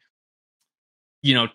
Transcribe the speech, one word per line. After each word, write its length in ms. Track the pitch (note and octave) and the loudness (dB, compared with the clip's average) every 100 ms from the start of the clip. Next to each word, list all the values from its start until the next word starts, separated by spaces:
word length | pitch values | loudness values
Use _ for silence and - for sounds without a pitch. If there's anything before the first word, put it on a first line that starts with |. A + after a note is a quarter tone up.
| _ _ _ _ _ _ _ _ _ _ _ _ | _ _ _ _ _ _ _ _ _ _ _ _
you 120 | C#3 | -2
know, 140 | B2+ A#2 | 0 -2